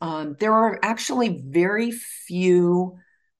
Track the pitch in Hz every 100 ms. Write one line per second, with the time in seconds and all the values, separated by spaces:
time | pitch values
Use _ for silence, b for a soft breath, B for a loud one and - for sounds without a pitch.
0 | 165 156 151 143 214 220 226 - 202 226
1 | - 262 226 170 131 160 180 208 233 233
2 | - - - 180 180 180 175 180 185 b
3 | b b b